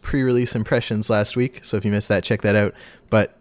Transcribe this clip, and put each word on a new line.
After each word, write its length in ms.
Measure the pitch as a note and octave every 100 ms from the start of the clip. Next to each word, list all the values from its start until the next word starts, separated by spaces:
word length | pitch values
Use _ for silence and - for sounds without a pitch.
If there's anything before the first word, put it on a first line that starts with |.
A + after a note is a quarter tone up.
pre-release 540 | - C#3 C3 B2 B2 A#2+
impressions 540 | G#2+ A#2+ - G#2+ G#2+
last 260 | A2 G#2 -
week, 280 | B2 -
so 140 | - G#2+
if 80 | G#2
you 60 |
missed 180 | G#2 -
that, 140 | G2+
check 180 | - A2
that 140 | G#2+ G#2
out. 180 | G#2 - - - _
But 280 | G#2+ - _